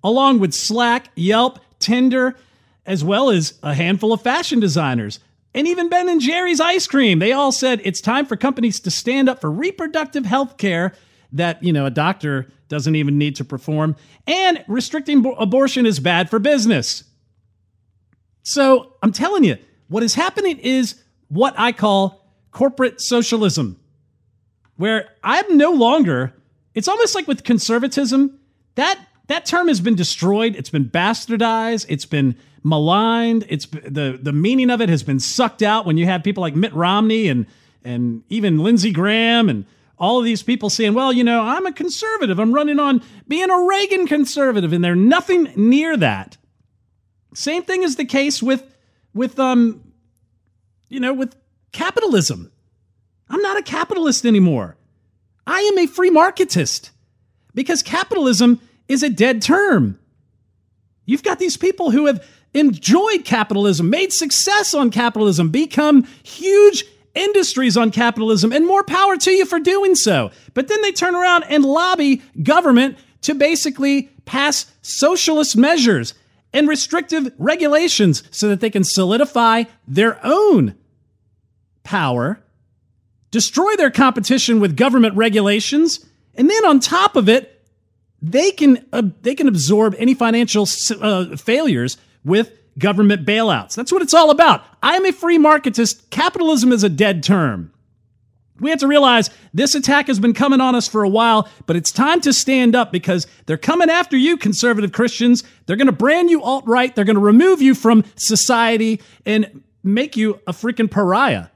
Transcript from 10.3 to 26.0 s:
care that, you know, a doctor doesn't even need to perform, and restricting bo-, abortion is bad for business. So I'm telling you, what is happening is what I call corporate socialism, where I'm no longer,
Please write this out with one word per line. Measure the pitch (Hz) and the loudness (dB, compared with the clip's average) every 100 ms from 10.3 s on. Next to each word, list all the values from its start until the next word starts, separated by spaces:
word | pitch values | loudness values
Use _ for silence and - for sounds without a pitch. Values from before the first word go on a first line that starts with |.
| 254 269 - | -2 -4 -4
care | 202 170 185 - _ _ _ | -4 -2 -4 -8 _ _ _
that, | 139 170 160 | -6 -4 -4
you | 180 | -2
know, | 151 139 | -2 -2
a | |
doctor | 123 156 190 151 139 131 _ _ | -2 -2 -2 -6 -6 -8 _ _
doesn't | 151 139 156 | -6 -2 -2
even | 143 143 | 0 -2
need | 147 139 | -2 -4
to | |
perform, | 127 135 - 151 156 151 _ _ - | -12 -12 -8 -4 -4 -6 _ _ -6
and | 349 381 330 - | -2 0 -2 -4
restricting | 226 - 311 285 285 | -6 -6 -8 0 0
bo-, | 247 247 | 0 -2
abortion | 214 247 269 262 233 | -2 0 0 0 0
is | 160 | 0
bad | 135 170 180 | 0 0 0
for | 220 | -2
business. | 220 294 220 170 - - _ _ _ _ _ _ _ _ _ _ _ _ _ _ | 0 0 2 0 -2 -10 _ _ _ _ _ _ _ _ _ _ _ _ _ _
So | - 285 269 262 - _ | -8 0 4 2 0 _
I'm | 220 | -2
telling | - 320 403 | -2 -4 2
you, | 233 110 _ _ _ | 2 0 _ _ _
what | 190 | -4
is | 233 208 | -4 -2
happening | 359 381 403 302 | -4 -2 -4 -4
is | 233 262 233 - _ _ _ | -2 -2 -2 -6 _ _ _
what | 151 262 - | -2 -2 0
I | 233 | -4
call | 240 214 196 190 - _ _ _ | 0 0 0 0 -6 _ _ _
corporate | - 269 269 254 247 | -2 -2 0 -4 -4
socialism, | - 240 226 233 208 156 120 90 _ _ _ _ _ _ _ _ _ - | -4 -2 0 -2 -2 -2 -6 -8 _ _ _ _ _ _ _ _ _ -8
where | 196 220 - _ | -4 -4 -6 _
I'm | 190 294 415 311 | -4 -2 2 2
no | 302 | 4
longer, | 320 233 302 | 4 2 2